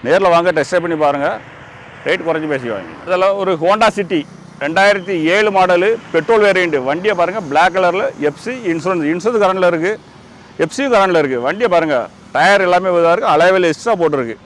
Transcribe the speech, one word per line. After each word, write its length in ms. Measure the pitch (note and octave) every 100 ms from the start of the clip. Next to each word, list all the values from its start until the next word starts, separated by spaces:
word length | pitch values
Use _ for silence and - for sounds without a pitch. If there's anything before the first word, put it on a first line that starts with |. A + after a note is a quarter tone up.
| A#2+
நேர்ல 260 | F3 F#3+
வாங்க, 180 | E3+ E3+ D#3+
டெஸ்ட் 240 | C#3 F3+
பண்ணி 140 | E3+ D#3+ D3+
பாருங்க, 240 | C#3+ D3 A2 - - - - - -
ரேட் 220 | - F3+ E3
குறைச்சு 240 | D#3+ D#3
பேசிக்குவாங்க. 420 | C#3 A#2+ G2+ E2+ D#2+ E3
இதெல்லாம் 320 | F3+ F#3+ G3
ஒரு 120 | F#3+ E3
Honda 260 | E3+ G#3 A3 -
City 220 | F3+ F3 - - - -
ரெண்டாயிரத்தி 520 | C#3+ E3 G3+ G3+ F3+ F3+ D#3 G3
ஏழு 120 | G#3+ G3
மாடலு 340 | F#3 F3+ G3 A3+ -
பெட்ரோல் 320 | E3 D#3 A3+ G#3
வேரியன்ட், 300 | F#3 F3 D3 B2+
வண்டியை 260 | D#3 G3+ F#3
பாருங்க, 200 | E3+ G#3+ E3
பிளாக் 260 | D3 F3+ F3+
கலர்ல, 280 | F3+ F3+ C4 - D3
எஃப் 100 | C#3+ A3
சி 80 | B3+ G#3+
இன்சூரன்ஸ், 360 | E3 D#3 F3+ D3+
இன்சூரன்ஸ் 280 | F3 G3+ A#3 G3
கரண்ட்ல 260 | F#3 F3+
இருக்கு, 180 | E3+ F3 G#3+ - - - - - - D#3+
எஃப் 100 | -
சி 80 | C#4 A3+
கரண்ட்ல 260 | F#3+ E3+
இருக்கு. 160 | C#3+ B2+ B2+
வண்டியை 220 | F#3+ A#3
பாருங்க, 240 | F3 D#3+ C3 G2+ - -
டயர் 300 | C3 F3 G3 F#3
எல்லாமே 240 | F3+ F#3 F3
இதா 140 | E3+
இருக்கு, 180 | F3+ A#3+
அலைவில் 340 | D3+ F3 F#3+ F3
எக்ஸ்ட்ரா 240 | D#3 A#3 G3+
போட்டிருக்கு 360 | D#3+ C#3+ A#2 A2